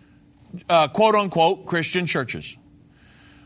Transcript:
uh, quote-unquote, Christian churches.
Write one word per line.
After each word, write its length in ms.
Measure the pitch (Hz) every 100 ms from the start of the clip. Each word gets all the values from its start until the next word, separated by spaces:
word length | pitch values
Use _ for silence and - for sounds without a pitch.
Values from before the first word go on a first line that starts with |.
| _ _ _ _ - 180 -
uh, 200 | 170 151
quote-unquote, 800 | - 220 208 196 165 165 190 -
Christian 400 | 170 156 180 170
churches. 500 | 151 123 80 - - _ _ _ _ _ _ - -